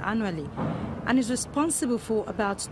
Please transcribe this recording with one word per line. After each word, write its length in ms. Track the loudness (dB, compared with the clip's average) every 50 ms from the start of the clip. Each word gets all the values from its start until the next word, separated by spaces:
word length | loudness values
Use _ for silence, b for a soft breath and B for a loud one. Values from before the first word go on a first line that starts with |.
| -2
annually 440 | 0 0 2 0 0 -2 -2 -6 -6 -4 -2 B B B B B B B B 0
and 140 | 4 4 4
is 100 | 4 4
responsible 680 | 0 0 -2 -2 0 0 2 2 2 2 2 2 0 0
for 260 | 0 0 0 0 0 -2
about 380 | -2 0 0 0 0 -2 -6 -8